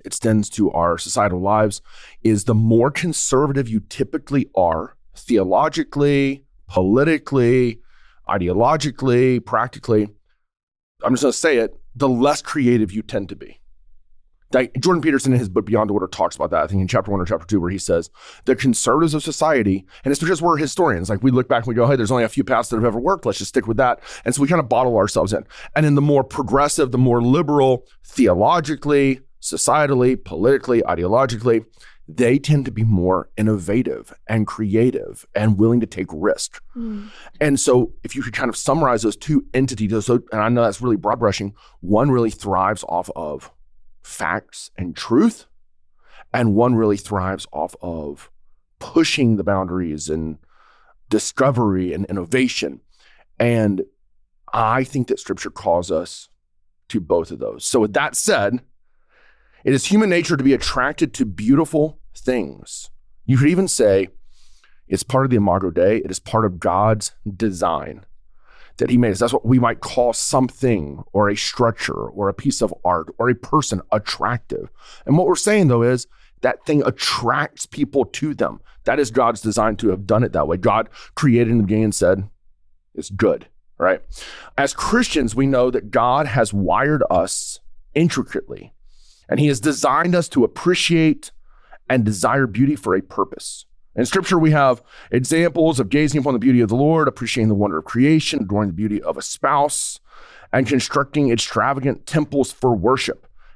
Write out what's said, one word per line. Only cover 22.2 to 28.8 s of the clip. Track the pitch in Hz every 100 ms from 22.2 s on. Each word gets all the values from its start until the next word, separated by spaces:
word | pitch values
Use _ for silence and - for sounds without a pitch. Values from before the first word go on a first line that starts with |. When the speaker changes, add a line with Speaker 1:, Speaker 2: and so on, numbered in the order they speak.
Speaker 1:
a | 113
few | -
paths | 123 120 120
that | 113
have |
ever | 117 107
worked, | 139 190 117
let's | 98
just | 101
stick | 135 107
with | 113
that." | 127 - - -
And | -
so | 131
we | 139
kind | 175
of | 120
bottle | 117 127 110
ourselves | 104 - 95
in. | 95 - - -
And | 151 151
in | 143
the |
more | 147 143
progressive, | 131 - 139 135 147 - 131
the | 120
more | 127 120
liberal, | 120 139 151 147 131 123 - -
theologically, | - - 113 87 117 170 151 143